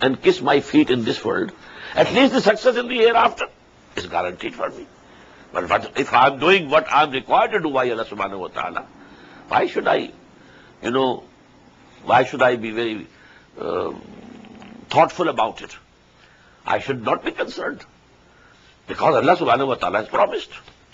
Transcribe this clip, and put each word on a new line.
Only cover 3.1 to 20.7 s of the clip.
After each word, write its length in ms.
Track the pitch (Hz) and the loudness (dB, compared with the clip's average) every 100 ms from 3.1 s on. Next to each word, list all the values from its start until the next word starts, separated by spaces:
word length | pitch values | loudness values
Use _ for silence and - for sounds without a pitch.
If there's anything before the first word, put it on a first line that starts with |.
| 226 - - - - _ _ _ - | 6 2 0 -10 -12 _ _ _ -12
is 100 | 90 | -6
guaranteed 480 | 85 90 90 113 | -4 -4 -6 -10
for 140 | - 90 | -8 -8
me. 180 | - - - - - - - - | -8 -18 -20 -20 -20 -20 -20 -10
But 180 | 87 90 | -6 -2
what, 280 | 101 107 - | -2 -2 -4
if 140 | 143 | 0
I'm 260 | 123 135 135 | 4 4 2
doing 300 | 156 196 147 | 2 2 2
what 180 | 151 - | 0 2
I'm 200 | 139 151 | 2 2
required 420 | 131 - 160 226 | -2 0 2 2
to 80 | 208 | 0
do 100 | 156 | -2
by 180 | 135 123 | -2 -2
Allah 140 | 113 | -2
subhanahu 340 | 110 104 98 98 | -6 -6 -8 -8
wa 100 | 87 | -10
ta'ala, 380 | - 85 85 - - - - - - - | -8 -8 -8 -12 -20 -20 -20 -20 -20 -2
why 180 | 101 339 | 0 0
should 220 | - - | -2 0
I, 220 | - - - - - - - - - | 0 -2 -12 -20 -20 -20 -20 -20 -10
you 80 | 110 | -4
know, 340 | 131 131 117 - _ _ _ _ _ - - | 0 0 -2 -8 _ _ _ _ _ -20 -12
why 200 | - 120 | 2 2
should 180 | 135 135 | 4 2
I 140 | 127 120 | 2 2
be 140 | 113 | -4
very, 360 | 110 117 110 - _ - - _ - | -4 -4 -6 -12 _ -20 -20 _ -12
uh, 340 | 80 87 87 71 - - - - - - - - - | -6 -4 -6 -8 -16 -20 -20 -20 -20 -20 -20 -20 -2
thoughtful 380 | 143 165 - 165 | 2 2 2 -2
about 320 | 120 110 - | 0 0 -2
it? 120 | - - _ _ _ _ _ _ _ _ - | -16 -20 _ _ _ _ _ _ _ _ -4
I 140 | 104 | -4
should 220 | 117 127 | -2 -4
not 220 | 110 151 | -2 -2
be 60 | - | -4
concerned. 500 | - - - - 185 - _ _ _ _ _ _ _ _ _ - | -6 -8 -8 -10 -10 -16 _ _ _ _ _ _ _ _ _ -12
Because 280 | - 120 | -2 0
Allah 220 | 131 131 180 | 2 2 2
subhanahu 320 | 139 120 139 | 2 0 0
wa 60 | 117 | -2
ta'ala 220 | 90 101 | -2 -4
has 80 | 104 | -2
promised. 420 | - 202 403 - - - | 0 0 0 -10 -18 -20